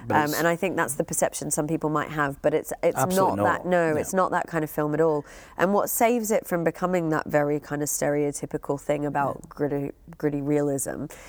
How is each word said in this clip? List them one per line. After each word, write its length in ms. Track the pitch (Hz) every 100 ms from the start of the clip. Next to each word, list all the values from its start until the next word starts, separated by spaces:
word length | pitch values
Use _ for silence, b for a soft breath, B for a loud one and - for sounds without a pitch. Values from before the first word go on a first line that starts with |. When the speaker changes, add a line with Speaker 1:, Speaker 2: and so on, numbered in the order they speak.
| 117
Speaker 1:
but 80 | 151
Speaker 2:
Um, 80 | 147
Speaker 1:
it's 120 | 147
Speaker 2:
and 100 | 170
I 80 | 170
think 200 | 190 156
that's 180 | 123
the 100 | -
perception 460 | 165 160 - - 147
some 160 | 160 151
people 240 | 160 156
might 200 | 151 -
have, 280 | 156 143 143
but 100 | -
it's, 180 | 151 - -
it's 120 | 170 131
Speaker 1:
Absolutely 420 | 139 185 185 101
Speaker 2:
not 60 |
that, 220 | 175 160 175
Speaker 1:
not. 40 |
Speaker 2:
no, 220 | 175 165 151
Speaker 1:
Yeah. 40 |
Speaker 2:
it's 120 | -
not 160 | 185 180
that 140 | 170 -
kind 180 | 170
of 60 | 151
film 240 | - 151
at 80 | 151
all. 240 | 160 147 - B B B
And 160 | 180
what 160 | 202 -
saves 400 | - 233 240 214
it 160 | 214 -
from 180 | 175
becoming 460 | 165 - 180 180 160
that 160 | 156 -
very 340 | 151 147 147
kind 220 | - 147
of 80 | 147
stereotypical 920 | - 147 147 143 - 147 147 - 143
thing 240 | - 147
about 360 | 147 143 135 -
Speaker 1:
Yeah. 60 | -
Speaker 2:
gritty, 420 | - 143 143 139 - - -
gritty 260 | 151 147
realism 640 | 143 147 143 139 - 67 - B